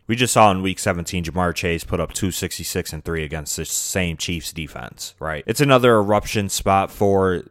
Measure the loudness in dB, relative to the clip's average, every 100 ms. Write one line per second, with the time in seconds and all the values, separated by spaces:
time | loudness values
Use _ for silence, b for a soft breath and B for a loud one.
0 | -4 0 2 6 6 6 0 -2 -2 -2
1 | -2 -4 -4 0 0 0 -2 -2 -2 -4
2 | -4 -2 -4 -2 -6 -6 -6 -6 -6 -8
3 | -6 -6 -4 -6 -6 -8 -6 -6 -4 -2
4 | -2 -2 -4 -6 -6 -10 -10 -12 -14 -14
5 | -16 -10 -8 -6 -4 0 4 6 8 6
6 | 6 2 0 -4 -2 -2 2 2 0 0
7 | 2 4 2 0 -6